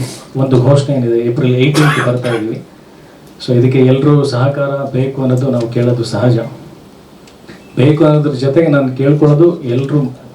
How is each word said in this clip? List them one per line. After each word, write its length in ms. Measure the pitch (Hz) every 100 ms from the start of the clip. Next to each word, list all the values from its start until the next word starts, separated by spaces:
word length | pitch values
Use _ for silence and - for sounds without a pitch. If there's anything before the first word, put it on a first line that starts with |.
| - - - 131
ಒಂದು 260 | 135 127
ಘೋಷಣೆ 340 | 127 143 - 131
ಏನಿದೆ, 240 | 120 117
ಏಪ್ರಿಲ್ 340 | 120 123 127
ಏಯ್ಟೀನ್ತ್ 540 | 123 143 151 151 131 123
ಬರ್ತಾ 260 | 123 123
ಇದೀವಿ. 280 | 117 107 139 - - - - - - - - -
So 80 |
ಇದಕ್ಕೆ 240 | 120 127 131
ಎಲ್ರೂ 460 | 127 135 147 147
ಸಹಕಾರ 680 | - 120 139 143 139 139 135
ಬೇಕು 300 | 127 135 135
ಅನ್ನೋದು 280 | 131 127 135
ನಾವು 180 | 120 117
ಕೇಳೋದು 360 | 123 120 123
ಸಹಜ. 340 | - 104 123 113 117 - - - - - - - - - - - - -
ಬೇಕು 280 | 135 151
ಅನ್ನೋದ್ರ 260 | 151 151 143
ಜೊತೆಗೆ 380 | 123 135 165 165
ನಾನು 280 | 143 131 123
ಕೇಳ್ಕೊಳ್ಳೋದು 640 | 139 151 151 147 175 170
ಎಲ್ರೂ 520 | 131 123 139 147 123 - -